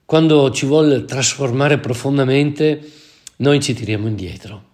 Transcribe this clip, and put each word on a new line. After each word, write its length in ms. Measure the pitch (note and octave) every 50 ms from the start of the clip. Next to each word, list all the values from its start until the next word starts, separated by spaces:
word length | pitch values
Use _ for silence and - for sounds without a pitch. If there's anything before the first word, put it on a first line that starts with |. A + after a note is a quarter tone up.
| _
quando 460 | - D#3+ D#3+ D#3+ D#3+ D#3 D3 C#3 C3
ci 160 | - - -
vuol 380 | C3+ C#3+ D#3 D#3 D3+ C#3 B2 -
trasformare 760 | - B2+ C3+ B2+ - - - C#3+ B2+ A#2 C3 C#3 D3 D3 B2+
profondamente, 1120 | A2 G#2+ B2 - - C3+ C#3 C#3 C3+ C3 C3 C#3 D3 D3 C#3+ - D3+ D#3 D3+ D3 D3 - - - - - _ _ _ - -
noi 240 | - B2 C#3+ C#3+ C#3+
ci 120 | - - B2
tiriamo 360 | - A#2 G#2 A2 G#2 G#2+ A2
indietro. 640 | A2 F#2+ F#2 F2 - - - E2+ G#2 G2 - _